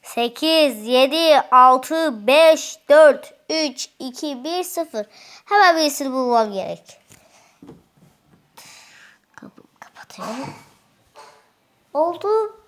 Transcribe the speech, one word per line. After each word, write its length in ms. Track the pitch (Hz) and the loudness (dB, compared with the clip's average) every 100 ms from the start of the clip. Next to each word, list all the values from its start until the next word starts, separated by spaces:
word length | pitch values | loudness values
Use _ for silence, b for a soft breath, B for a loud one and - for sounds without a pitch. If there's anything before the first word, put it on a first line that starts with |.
Sekiz, 840 | - - 240 240 311 320 294 214 220 | -12 -6 -6 -4 -2 0 0 -2 -2
yedi, 540 | 254 262 311 330 277 - | 0 2 0 2 2 4
altı, 760 | 254 254 262 262 320 320 220 208 | 4 6 4 -2 -4 -4 -4 0
beş, 520 | 285 320 320 - - - | 4 4 2 -4 -16 2
dört, 460 | 294 311 - - _ - | 6 6 4 -8 _ -10
üç, 420 | 320 302 - - _ | -6 -6 -8 -16 _
iki, 460 | 262 247 302 254 | -16 -10 -10 -10
bir, 200 | 277 359 | -8 -8
sıfır. 420 | 359 - 320 220 208 b b b | -8 -10 -10 -10 -12 b b b
Hemen 320 | _ 415 370 330 | _ 2 4 2
birisini 360 | 302 285 269 | -2 -4 -8
bulmam 400 | 262 247 233 220 | -6 -2 0 -2
gerek. 480 | 196 - 170 _ _ _ b b b b b - - _ _ _ _ _ _ _ - b b b b b b _ | -6 -10 -14 _ _ _ b b b b b -20 -20 _ _ _ _ _ _ _ -20 b b b b b b _
Kapımı 340 | - 202 _ _ _ | -20 -20 _ _ _
kapatıyorum. 760 | - - - - 196 240 277 B B B _ _ _ - b b b _ _ _ _ | -20 -20 -20 -18 -14 -12 -14 B B B _ _ _ -20 b b b _ _ _ _
Oldu. 680 | 285 330 339 403 440 427 - | -4 -4 -4 -4 -4 -4 -12